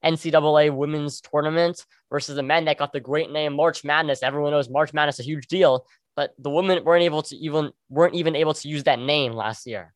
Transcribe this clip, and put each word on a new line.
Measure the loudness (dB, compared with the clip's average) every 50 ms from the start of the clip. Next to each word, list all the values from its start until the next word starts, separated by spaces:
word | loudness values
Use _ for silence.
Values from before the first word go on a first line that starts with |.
| 0
N | 0 -2
C | 0 -2 2
double | 2 4 4 6 6 6
A | 6 4
Women's | 4 0 -2 -2 -2 -4 -4 -6 -8 -10
Tournament | -16 -4 -2 0 0 0 0 2 0 0 -2 -6 -14 _ _ _ _ _
versus | -6 -6 -6 -6 -8
the | -6 -2
men | 0 0 2 2
that | 0 0 0
got | -2 -4 -4
the | -10
great | -6 -2 -2 -2 -2 -2
name | -4 -4 -4 -2 0
March | 2 2 2 2 0 -4
Madness. | 0 0 2 2 0 -2 -2 -2
Everyone | -2 -2 0 -2 0 0
knows | 0 -2 0
March | 0 0 0 0 0
Madness, | -2 0 0 -2 -4
a | -8
huge | -8 -8 -8 -8
deal, | _ 2 4 4 4 4 2 -2 _ _ _ _ _ _
but | -6 -6 -6 _ _
the | -8 -2
women | -2 0 2 2 0 0 2
weren't | 4 4 4 4
able | 2 0 -2 -6
to | -6 -12
even, | -10 -8 -4 -2 -2 -2 -4 -8 _ _ _
weren't | 2 2 2 2 2
even | 0 -2 -2 0
able | 0 0 0 0
to | -4 -6 -8
use | -8 -2 0
that | 0 0 0
name | 0 0 0 0 0 -2 -4
last | -4 -6 -6 -8 -8 -12
year. | -12 -12 -12 -12 -14 _